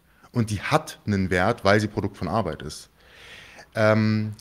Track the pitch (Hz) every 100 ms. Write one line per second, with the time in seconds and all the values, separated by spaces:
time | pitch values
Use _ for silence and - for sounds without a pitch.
0 | _ _ - 120 107 98 - 151 - -
1 | - 98 92 90 101 117 98 104 104 -
2 | 98 - 85 110 87 76 71 - - _
3 | - - - - - - - 113 107 110
4 | 107 107 107 107